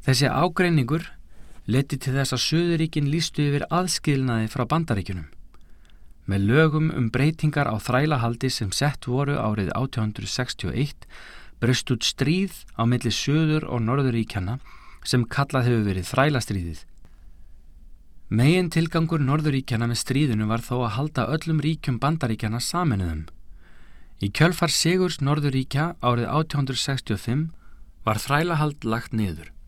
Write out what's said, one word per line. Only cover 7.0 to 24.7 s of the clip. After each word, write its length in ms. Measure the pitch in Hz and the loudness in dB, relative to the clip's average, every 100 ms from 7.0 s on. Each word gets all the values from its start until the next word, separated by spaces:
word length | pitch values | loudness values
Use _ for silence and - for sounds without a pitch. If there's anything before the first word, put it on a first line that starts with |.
| 117 | 0
breytingar 560 | 123 143 160 151 147 139 | 2 2 2 0 2 0
á 80 | 107 | -2
þrælahaldi 720 | - 123 151 143 117 117 131 | 0 2 2 2 0 0 -2
sem 220 | - 98 | -2 -4
sett 320 | - 143 143 - | 0 0 -2 -2
voru 280 | 123 139 139 | 0 0 0
árið 320 | 107 104 92 - | 0 0 0 0
átján 320 | 131 - 107 | -2 0 -2
hundrað 220 | 104 101 | -2 -6
sextíu 380 | - 123 - 92 | -4 -4 -4 -4
og 60 | 67 | -2
eitt 240 | 143 - - - - - - - | -2 -4 -18 -18 -18 -18 -18 -2
braust 300 | 117 127 - | 2 2 0
út 120 | 120 - | 0 0
stríð 600 | - 143 175 190 - - - | 0 2 2 0 -6 -16 0
á 80 | 117 | 2
milli 240 | 123 117 | 2 2
Suður- 540 | - - 151 160 151 - | -2 2 2 4 2 0
og 120 | 120 110 | -2 0
Norðurríkjanna 760 | 135 135 117 110 - 90 127 - - - - - | 2 2 2 0 -2 -4 -4 -8 -18 -18 -14 0
sem 200 | 127 120 | 2 2
kallað 440 | - 139 135 120 | 0 0 2 4
hefur 160 | 117 104 | 4 4
verið 240 | 95 87 | 0 0
Þrælastríðið. 680 | - 143 139 - 98 85 82 - - - - - - - - - - - - - - - | 2 4 4 0 -2 -4 -8 -12 -18 -20 -20 -20 -18 -18 -18 -20 -20 -20 -20 -18 -18 -4
Megintilgangur 920 | 107 131 180 180 165 165 165 160 165 | 4 6 6 2 2 2 2 2 2
Norðurríkjanna 640 | 135 147 151 135 131 113 117 | 2 2 2 0 0 0 0
með 100 | 117 | -2
stríðinu 460 | - 135 147 107 107 | 0 2 2 2 2
var 140 | 113 107 | 0 0
þó 140 | 123 120 | -2 0
að 80 | 104 | -2
halda 300 | 151 147 110 | -2 -2 0
öllum 300 | 156 - 160 | -2 0 0
ríkjum 380 | 147 160 - 120 | 2 -2 -2 0
Bandaríkjanna 560 | 131 160 127 107 110 113 | 0 0 0 -2 -2 -2
sameinuðum. 720 | 113 170 175 104 87 80 80 - - - - - - - - - | -2 0 2 2 0 -4 -8 -14 -18 -18 -18 -18 -18 -18 -18 -6
Í 140 | 101 | -4
kjölfar 400 | - 156 170 170 | 4 4 4 0